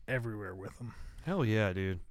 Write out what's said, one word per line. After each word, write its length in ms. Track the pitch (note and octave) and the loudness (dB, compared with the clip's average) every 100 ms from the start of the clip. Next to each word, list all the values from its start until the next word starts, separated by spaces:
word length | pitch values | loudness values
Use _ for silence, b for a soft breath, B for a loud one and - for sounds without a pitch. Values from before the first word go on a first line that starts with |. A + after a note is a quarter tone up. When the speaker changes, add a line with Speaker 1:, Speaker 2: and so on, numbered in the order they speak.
| - | -2
Speaker 1:
everywhere 480 | B2+ A#2 G#2 F#2+ | -2 -2 -4 -6
with 240 | F#2 G2+ - | -8 -10 -10
him. 160 | A#2+ B B B | -10 B B B
Speaker 2:
Hell 200 | D#3+ F#3+ | -2 2
yeah, 280 | A#2 A2 G2+ | 4 6 6
dude. 280 | F#2 F#2+ F2+ - | 4 0 0 -4